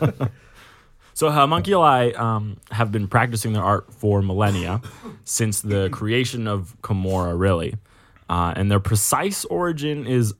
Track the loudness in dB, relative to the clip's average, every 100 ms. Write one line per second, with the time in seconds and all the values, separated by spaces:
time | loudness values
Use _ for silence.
0 | -2 -2 -6 -6 -20 -20 -20 -20 _ -20
1 | _ -2 0 4 4 4 2 4 6 6
2 | 2 0 -2 -2 -4 -10 -10 -2 -2 0
3 | 0 0 0 -2 -2 0 2 0 -2 -4
4 | 0 2 2 0 0 0 -2 -4 -6 -16
5 | -20 -18 -8 -4 -2 -2 -2 -2 -2 -4
6 | -2 0 -2 -4 -4 -4 -6 -12 -4 -2
7 | 0 0 0 0 2 2 -2 -8 -14 _
8 | _ _ _ 0 0 0 2 2 2 0
9 | 2 0 -2 -6 -6 -4 -2 -2 -4 -4
10 | 0 2 2